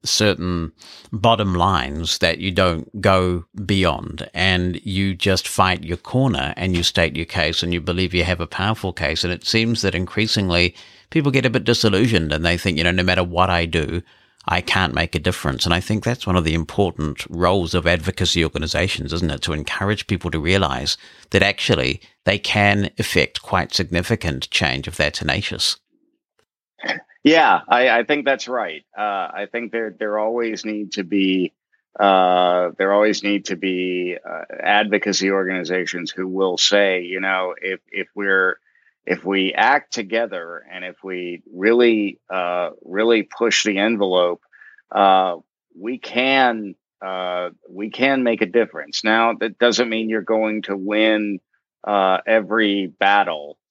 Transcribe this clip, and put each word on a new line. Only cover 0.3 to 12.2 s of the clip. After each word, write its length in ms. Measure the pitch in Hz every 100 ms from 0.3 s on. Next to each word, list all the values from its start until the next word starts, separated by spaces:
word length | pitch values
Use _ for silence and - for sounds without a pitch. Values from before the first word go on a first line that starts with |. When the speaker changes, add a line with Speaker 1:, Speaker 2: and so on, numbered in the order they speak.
| 95 90 87 82 - - - -
Speaker 1:
bottom 400 | 110 113 113 101
lines 640 | 87 87 90 65 73 82 -
that 220 | 87 82
you 120 | 90
don't 480 | 90 92 82 67 104
go 460 | 98 95 92 90 82 - 92
beyond, 640 | 98 90 69 - - -
and 480 | - 92 90 90 87
you 300 | - 95 98
just 340 | 92 98 92 -
fight 380 | - 95 92 78
your 120 | 85
corner 560 | - 123 131 101 67 -
and 180 | 92 87
you 80 |
state 320 | 85 - 82 73
your 120 | 80
case 360 | - 78 82
and 100 | 87
you 60 | 87
believe 340 | 80 87 92
you 100 | 87 85
have 160 | 90
a 60 | 85
powerful 440 | - 98 110 95
case. 320 | - 73 80
And 80 | 90
it 140 | 87 -
seems 360 | 113 113 113
that 120 | 95 87
increasingly 800 | 90 - 107 - 95 87 87 - - - _
people 200 | 165 143
get 140 | 135 127
a 40 |
bit 140 | 113
disillusioned 680 | 117 120 110 95 117 104